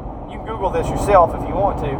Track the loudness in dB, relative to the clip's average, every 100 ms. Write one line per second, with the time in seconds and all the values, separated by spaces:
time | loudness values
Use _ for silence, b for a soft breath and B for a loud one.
0 | -12 -12 -12 -12 -10 -4 -2 -2 -2 -2
1 | 4 6 6 2 -4 -2 0 -2 -4 -6